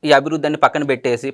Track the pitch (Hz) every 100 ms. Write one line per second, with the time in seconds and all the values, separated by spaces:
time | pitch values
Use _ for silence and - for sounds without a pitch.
0 | 156 143 143 156 147 151 139 156 143 127
1 | 131 120 135